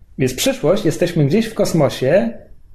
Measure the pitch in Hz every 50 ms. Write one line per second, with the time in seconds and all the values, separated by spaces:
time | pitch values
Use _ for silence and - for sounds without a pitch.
0 | - - - - 131 127 - - - 269 269 - - 147 190 202 - 165 - -
1 | 180 175 - 160 147 131 156 220 226 220 - - 196 - - 165 143 - - -
2 | 127 131 160 202 233 233 - - - - - - - - -